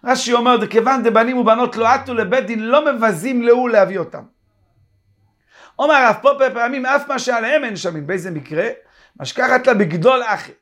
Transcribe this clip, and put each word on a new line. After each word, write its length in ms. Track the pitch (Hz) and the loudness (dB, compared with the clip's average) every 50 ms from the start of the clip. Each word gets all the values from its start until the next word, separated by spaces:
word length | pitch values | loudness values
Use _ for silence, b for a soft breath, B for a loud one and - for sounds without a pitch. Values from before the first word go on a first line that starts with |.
| - | -2
רש"י 300 | 247 262 254 - 240 233 | -2 -2 -2 -2 0 0
אומר, 240 | 240 233 254 247 233 | 0 2 2 2 2
"דכיוון 460 | 214 202 208 226 220 247 269 262 214 | 0 0 0 0 2 2 0 2 0
דבנים 340 | 233 208 220 226 240 254 247 | 2 2 2 2 2 0 0
ובנות 380 | 233 214 220 233 247 240 240 | 2 2 2 2 2 -4 -2
לא 120 | 220 226 226 | -2 2 2
עטו 260 | 254 262 262 - 247 | 2 2 0 -6 -4
לבית 320 | 226 214 185 220 262 226 | -4 -2 0 0 -2 -2
דין, 140 | 190 233 214 | -2 -6 -6
לא 340 | 214 226 247 294 302 302 269 | -2 0 0 2 2 0 -2
מבזים 480 | 233 226 220 202 156 170 262 262 240 | 0 0 0 0 0 -4 -4 -4 -2
להו 260 | 233 240 233 247 254 247 | 4 4 4 4 4 2
להביא 320 | 226 214 190 180 196 190 | 4 4 4 2 0 -6
אותם." 240 | 165 - - - - _ _ _ _ _ _ _ _ _ _ _ _ _ _ _ _ _ _ _ _ _ _ _ b b b b b b b b | -8 -8 -10 -18 -20 _ _ _ _ _ _ _ _ _ _ _ _ _ _ _ _ _ _ _ _ _ _ _ b b b b b b b b
אומר 160 | 262 294 311 | 0 2 4
הרב 200 | 277 262 233 208 - | 4 4 4 2 2
פופה, 280 | - 269 277 277 262 254 262 | 2 0 2 2 0 0 0
"פעמים 320 | 233 233 240 262 277 254 | -2 -4 -4 -4 -4 -4
אף 220 | 254 269 285 277 - | -2 -2 -2 -2 -4
מה 120 | 277 254 | -8 -6
שעליהם 440 | 247 254 247 233 220 233 294 302 277 | -4 -4 -4 -2 -2 0 -2 -2 -2
אין 120 | 240 214 | -4 -8
שמים." 320 | 170 139 185 165 156 147 147 | -8 -8 -8 -8 -8 -8 -6
באיזה 240 | 185 190 165 190 | -8 -6 -6 -8
מקרה? 360 | 170 151 131 - 156 156 185 - - - b b b b b b b b | -10 -10 -10 -8 -4 -4 -4 -4 -6 -10 b b b b b b b b
מה 60 | - | -14
שקחת 420 | 127 - - 247 247 262 254 254 262 | -12 -4 -4 0 0 0 2 2 2
לה 60 | 247 | 2
בגדול 500 | 202 202 160 156 175 160 247 262 254 240 | 2 0 0 0 2 2 2 2 2 0
אחי. 260 | 226 208 - - - - _ | -2 -6 -6 -6 -16 -20 _